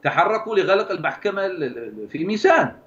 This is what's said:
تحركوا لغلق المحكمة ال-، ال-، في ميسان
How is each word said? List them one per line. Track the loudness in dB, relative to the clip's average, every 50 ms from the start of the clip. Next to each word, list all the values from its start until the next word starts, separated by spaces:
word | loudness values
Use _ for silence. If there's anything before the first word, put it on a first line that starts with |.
| _
تحركوا | 0 2 2 2 4 2 -2 -2 0 0
لغلق | 0 4 4 2 2 2 -2
المحكمة | -4 -4 -4 -4 -6 -2 -4 -4 -2 -2 -4
ال-، | -4 -4 -4 -6
ال-، | -6 -6 -8 -12 -12 -12 -12 -14 -10
في | -6 -4 -2
ميسان | -2 -2 2 4 4 6 6 4 0 -4 -12 _